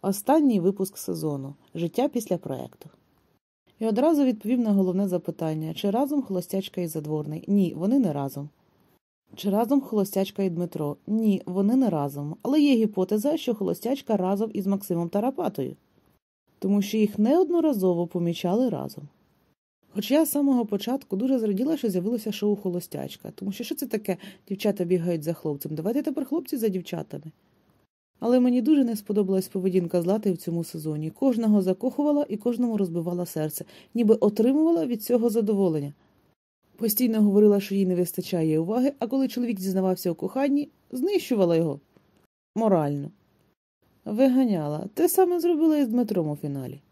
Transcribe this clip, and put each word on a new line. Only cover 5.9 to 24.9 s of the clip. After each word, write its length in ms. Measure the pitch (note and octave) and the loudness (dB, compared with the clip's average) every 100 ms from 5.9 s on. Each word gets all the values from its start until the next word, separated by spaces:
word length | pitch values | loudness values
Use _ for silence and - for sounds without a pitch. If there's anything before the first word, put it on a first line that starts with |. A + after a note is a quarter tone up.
разом 320 | G#3+ C#4 D4 | 0 0 -2
холостячка 580 | C4 F#3 F3 F#3+ F#3+ - | -2 -6 -4 -6 -6 -8
і 60 | E3+ | -6
Задворний? 580 | D#3+ D3 D3+ D3 D3+ - | -6 -4 -6 -6 -10 0
Ні, 260 | G3+ F3+ - | 2 2 0
вони 220 | F#3+ C#4 | 0 2
не 140 | G#3+ | 2
разом. 360 | C#3+ C#3 C#3 C#3+ _ _ _ _ _ _ _ _ | 0 -4 -6 -12 _ _ _ _ _ _ _ _
Чи 160 | - G3+ | -8 -2
разом 300 | G3+ A3+ C#4 | 0 2 2
холостячка 600 | C4+ G#3+ G3 F#3+ G3 - | 2 -2 0 0 -2 -2
і 80 | G3 | -2
Дмитро? 460 | E3+ F3 D#3+ D3 D3 - | -2 -4 -4 -6 -6 -4
Ні, 360 | A3 A3 G3 - | 0 2 0 -2
вони 300 | F3+ G3+ B3+ | 0 2 4
не 140 | B3 | 2
разом. 460 | D#3+ C#3+ C#3+ C#3+ - | 2 -2 -4 -8 -6
Але 180 | A#3 D4+ | 0 4
є 140 | C#4+ | 6
гіпотеза, 600 | A#3+ G#3+ G#3 F#3 G#3+ C4 D#4 | 4 2 0 0 0 0 -2
що 180 | - | -2
холостячка 640 | G#3+ F#3 E3+ A3+ C#4 - G#3 | -2 -2 -2 -2 -4 -2 0
разом 340 | F#3 G3 A3 | 0 0 -2
із 120 | G#3 F#3+ | -2 -2
Максимом 420 | G3 - E3+ E3+ | -2 -2 -4 -2
Тарапатою. 680 | G3+ A#3+ C#4 F4+ - C3 C#3+ _ _ _ _ _ _ _ _ | 0 -2 -2 -4 -4 -6 -8 _ _ _ _ _ _ _ _
Тому 240 | F#3+ G3+ | 0 0
що 140 | G3+ A3 | 0 2
їх 220 | G#3 G#3 | 0 2
неодноразово 880 | A3 D#4+ F#4 F4 D#4 A3+ F#3 E3+ F3 | 2 4 4 2 2 2 2 2 -2
помічали 640 | F3+ E3+ E3 F3 G#3 B3+ | -2 -2 -2 0 0 0
разом. 400 | D3 C#3 - D3 _ _ _ _ _ _ _ _ | -2 -8 -12 -20 _ _ _ _ _ _ _ _
Хоч 160 | G3+ G#3 | -8 2
я 140 | C#4+ | 2
з 60 | D#4+ | 2
самого 360 | C#4+ C#4 B3+ A3+ | 2 2 2 2
початку 500 | G3+ A#3 C4+ - F#3+ | -2 -2 -6 -4 -2
дуже 220 | B3+ C4 | 0 0
зраділа, 380 | A3 F#3+ C4 D#4 | 0 0 0 0
що 140 | A3+ | 0
з'явилося 420 | F3+ F#3 A#3 A3 | -2 -2 -4 -4
шоу 240 | G3+ G#3 G3+ | -2 0 0
"Холостячка". 760 | F#3+ F3 - D3 C3+ - - | -2 -6 -6 -10 -10 -10 -16
Тому 180 | - G3 | -10 -10
що 120 | G3 | -8
що 100 | A#3 | -8
це 120 | D4+ C4+ | -8 -4
таке, 300 | G#3+ G#3+ F3 G3 - _ | -4 -4 -6 -8 -20 _
дівчата 360 | F#3+ G#3 G3+ | -4 -2 -2
бігають 380 | F3 | 0